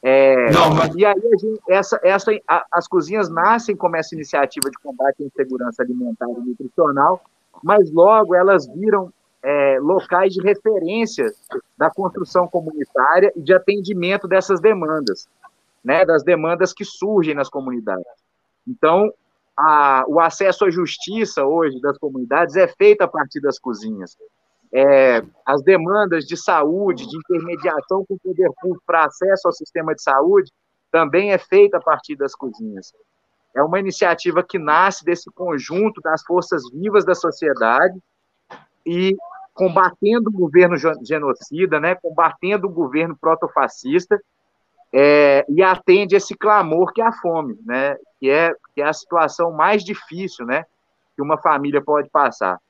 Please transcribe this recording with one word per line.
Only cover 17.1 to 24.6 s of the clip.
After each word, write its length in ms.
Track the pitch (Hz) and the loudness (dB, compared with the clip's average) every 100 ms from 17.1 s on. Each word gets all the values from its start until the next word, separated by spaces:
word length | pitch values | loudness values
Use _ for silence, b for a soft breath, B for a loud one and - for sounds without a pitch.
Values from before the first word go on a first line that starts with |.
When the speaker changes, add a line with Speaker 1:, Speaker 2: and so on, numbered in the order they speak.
| 214 156 | 0 0
Speaker 1:
nas 160 | 143 135 | -2 -6
comunidades. 560 | 143 131 123 107 92 87 - _ _ _ _ - | -6 -8 -8 -6 -8 -10 -20 _ _ _ _ -16
Então, 440 | 123 156 170 214 - _ _ _ - | -2 2 2 0 -4 _ _ _ 0
a, 480 | 151 151 143 135 - | 2 4 4 2 2
o 120 | 156 | 2
acesso 460 | 165 - 196 180 196 | 2 2 -2 2 0
à 40 | |
justiça 760 | 170 170 - - 214 214 - 139 | 0 -4 -6 -10 -6 -4 -2 0
hoje 340 | 160 160 127 | 0 -2 -2
das 180 | 143 139 | -4 -4
comunidades 580 | 147 135 123 139 170 147 | -6 -8 -4 -2 0 2
é 120 | 185 | 0
feito 340 | - 202 208 | 4 4 4
a 60 | 175 | 2
partir 320 | 160 139 151 | -2 -6 -4
das 180 | 139 131 | -4 -4
cozinhas. 600 | 131 107 110 107 90 _ - _ _ _ | -6 -8 -8 -10 -14 _ -20 _ _ _